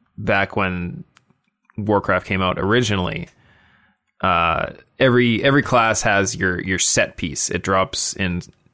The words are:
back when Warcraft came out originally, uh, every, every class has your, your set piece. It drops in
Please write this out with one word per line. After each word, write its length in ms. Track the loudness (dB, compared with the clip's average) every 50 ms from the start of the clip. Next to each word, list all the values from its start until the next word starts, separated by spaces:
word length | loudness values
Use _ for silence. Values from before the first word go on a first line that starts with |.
| _ _ _
back 380 | -10 -2 0 0 0 0 0 -2
when 500 | -2 -2 -2 -2 -4 -6 -8 -10 -12 -16 _ _ _ _ _ _ _ _ _ _ _ _ _ -10
Warcraft 500 | -8 -2 2 2 2 2 2 0 0 0
came 140 | -2 -2 0
out 180 | 0 0 0 0
originally, 680 | 0 2 2 2 2 2 0 -2 -2 -4 -4 -8 -10 -12 _ _ _ _ _ _ _ _ _ _ _ _ _ _ _ _ _ -4
uh, 520 | -2 0 2 2 2 2 0 0 -2 -6 -8 -14 -20 _ _ 0
every, 440 | 2 4 4 4 4 4 2 2 2
every 200 | 2 2 2 2
class 400 | 2 2 2 2 2 2 0 0
has 340 | 2 2 2 2 0 -2
your, 240 | -2 -2 -2 -2 -2
your 180 | -4 -4 -2 0
set 380 | 0 2 2 2 0 0 -2
piece. 340 | -8 -8 -8 -4 -4 -4 -4
It 120 | -4 -4 -2
drops 520 | 0 0 0 0 0 -2 -4 -4 -4 -4
in 280 | -2 -2 -2 -2 -4 -6 -10 -16 _ _ _